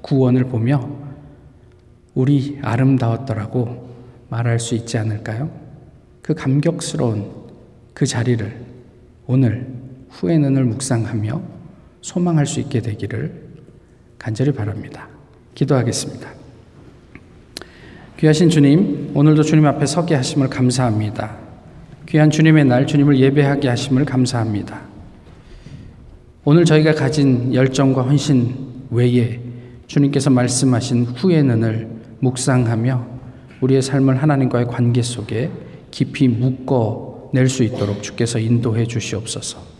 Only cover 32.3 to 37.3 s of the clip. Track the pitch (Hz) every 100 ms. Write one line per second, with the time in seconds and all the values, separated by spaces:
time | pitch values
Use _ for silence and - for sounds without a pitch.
32.3 | 127 - 127 117 113 120 131 113 - -
33.3 | - - - 131 135 131 143 135 127 151
34.3 | 139 127 120 120 - 120 120 117 117 104
35.3 | 107 160 - - - - - - - 131
36.3 | 113 127 127 - 131 117 113 - - -